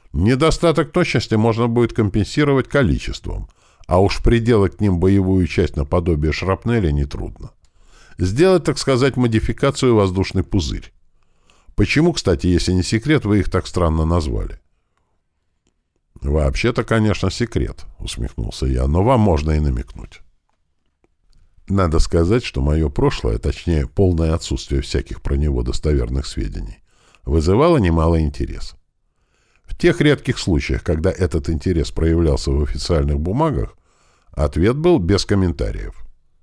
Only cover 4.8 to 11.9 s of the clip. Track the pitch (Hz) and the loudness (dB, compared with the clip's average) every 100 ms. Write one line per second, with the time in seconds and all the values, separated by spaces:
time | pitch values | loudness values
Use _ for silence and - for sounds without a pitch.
4.8 | 104 87 95 98 92 95 87 - 85 73 | 0 2 4 4 4 2 0 0 0 -2
5.8 | 71 90 85 78 76 71 90 95 117 117 | -2 0 0 0 0 -2 -2 -4 0 0
6.8 | 85 73 71 104 90 - 73 - _ _ | 2 0 -2 -6 -12 -12 -18 -20 _ _
7.8 | _ - - - 92 113 190 180 151 139 | _ -20 -20 -6 -2 2 4 4 0 -2
8.8 | - 127 139 123 120 110 - - 139 139 | 0 2 2 0 0 0 0 0 -2 0
9.8 | 127 110 98 92 92 95 - 98 76 - | 2 4 2 0 -2 -2 -2 -2 -2 -6
10.8 | - - _ _ _ _ _ _ - - | -12 -20 _ _ _ _ _ _ -8 -2
11.8 | 101 | 0